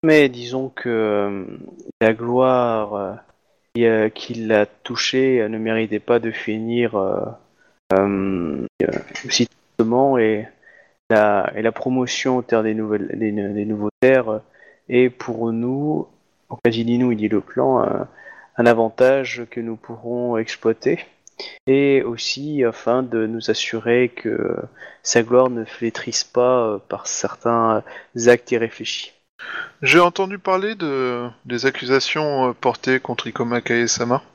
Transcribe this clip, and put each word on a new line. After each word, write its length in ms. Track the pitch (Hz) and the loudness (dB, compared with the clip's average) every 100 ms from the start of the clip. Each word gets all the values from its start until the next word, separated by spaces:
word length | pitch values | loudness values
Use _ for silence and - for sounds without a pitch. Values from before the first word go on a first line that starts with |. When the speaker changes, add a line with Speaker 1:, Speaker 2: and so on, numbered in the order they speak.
Speaker 1:
Mais 280 | 160 156 139 | 6 6 6
disons 400 | 123 120 131 131 | 2 -8 -6 -6
que, 180 | - 120 | -8 -4
euh, 560 | 113 110 104 101 98 95 - - - - - | 0 0 0 -2 -6 -10 -14 -18 -20 -20 0
la 140 | 110 | 2
gloire, 800 | 110 120 123 131 127 120 113 104 | 2 0 2 4 2 2 -2 -4
euh, 180 | 104 98 107 _ _ _ _ _ | -4 -6 -8 _ _ _ _ _
qui, 100 | 120 | 2
euh, 240 | 117 110 107 | 2 4 0
qui 240 | 110 - | -2 -12
l'a 320 | 117 110 107 | -8 0 2
touchée, 760 | 104 _ - 120 - 131 131 127 | 2 _ -10 -6 -2 0 2 2
euh, 60 | 107 | 0
ne 80 | 110 | -4
méritait 420 | 110 113 110 104 | -2 -2 -2 -4
pas 200 | - 120 | 2 0
de 100 | 113 | 2
finir, 640 | 110 - 110 113 120 117 107 | -6 -6 -4 -2 0 0 0
euh, 240 | 95 95 104 117 _ _ _ _ _ | 0 -2 -4 -12 _ _ _ _ _
euh, 760 | 95 98 98 98 95 85 71 60 _ | 2 4 2 0 -2 -4 -6 -8 _
euh, 160 | - - - - 127 | -2 -2 -8 -14 -4
aussi 200 | - 120 | 0 0
tristement, 680 | _ _ _ 113 123 139 131 | _ _ _ 2 4 4 4
et 320 | 110 107 113 _ _ _ _ _ _ | 2 0 -6 _ _ _ _ _ _
la, 420 | 110 107 101 - | 4 6 4 0
et 60 | - | 0
la 120 | 113 | -2
promotion 680 | 110 - 131 123 - 135 127 | -2 -2 0 -2 -2 0 -2
aux 40 | |
terres 200 | 117 113 | 2 2
des 100 | 110 | 2
nouvelles, 380 | 110 107 104 98 | -2 -2 -2 -4
des, 180 | - 110 | -4 -2
des 340 | 104 101 104 104 | -2 -4 -4 -4
nouveaux 240 | 107 104 _ | -4 -4 _
terres, 300 | 127 131 113 | 4 4 2
euh, 80 | 107 - _ - _ _ | -4 -8 _ -20 _ _
est 220 | 123 127 | 2 4
pour 420 | 127 - 113 117 | 0 -8 -4 -2
nous, 560 | 113 120 135 147 156 - _ _ _ _ | -2 -2 -2 -2 -2 -6 _ _ _ _
en 60 | 117 | 0
fait, 200 | 120 113 | 0 0
il 80 | |
dit 140 | 117 120 | 0 2
nous, 140 | 127 | 2
il 40 | 113 | 0
dit 120 | 107 | 0
le 120 | 107 | -2
clan, 440 | - - 131 127 | -2 -2 0 2
euh, 180 | 107 107 - - - - - - | 0 -2 -8 -14 -20 -20 -20 2
un 100 | 117 | 4
avantage 760 | 117 113 - 127 135 127 123 120 | 4 2 2 4 4 -2 -8 -10
que 120 | - | -10
nous 160 | 117 113 | -8 -10
pourrons 600 | - 113 117 120 123 113 | -14 -14 -8 -6 -2 -2
exploiter, 680 | 113 - 113 113 135 - - _ _ _ - - - | -4 -2 -2 0 0 -2 -6 _ _ _ -16 -10 0
et 340 | 135 139 139 | 2 4 2
aussi 600 | 123 117 - - 147 147 | 0 -6 -6 -6 -6 0
afin 380 | 120 110 - 123 | 0 0 0 0
de 220 | 127 117 110 | 0 -2 -2
nous 220 | 113 110 | -4 -4
assurer 600 | 110 - 113 117 120 123 | -2 -2 -4 0 2 2
que 480 | - 113 110 - - - - - - | -2 -6 -4 -4 -4 -8 -16 -20 -12
sa 180 | - 120 | 0 0
gloire 280 | 117 123 131 | 4 4 4
ne 140 | 120 | 0
flétrisse 600 | 110 - 117 - - - | -8 -6 -6 -6 -6 -6
pas, 420 | - - 123 127 113 | -4 0 2 2 0
euh, 120 | 101 _ | -4 _
par 180 | 101 - | -10 -8
certains 800 | - 101 - 117 117 113 107 - - - 123 117 | -6 -6 -4 -2 2 2 2 -2 -20 -14 0 4
actes 240 | 120 - | 4 4
irréfléchis. 600 | 120 113 - 107 - - _ _ _ - - - _ | -2 -2 -6 -10 -8 -10 _ _ _ -14 -12 -12 _
Speaker 2:
J'ai 180 | 143 156 | 2 4
entendu 380 | 175 170 190 202 | 4 2 -4 -4
parler 360 | 190 185 202 | -2 0 -2
de, 540 | 214 165 135 127 120 120 120 | -6 -4 -2 -2 -2 -8 -12
des 200 | 127 120 | -8 -2
accusations, 840 | 131 131 123 135 - 160 151 139 127 | -2 -2 0 0 0 -2 -2 0 -2
euh, 40 | |
portées 460 | 117 131 117 - 131 | 0 -2 -2 0 0
contre 300 | - 123 - | -2 -8 -8
Ikoma 320 | - 117 120 | -6 -2 -2
Kae-sama 600 | - 117 117 - 120 131 - | 0 0 0 -2 0 -2 -2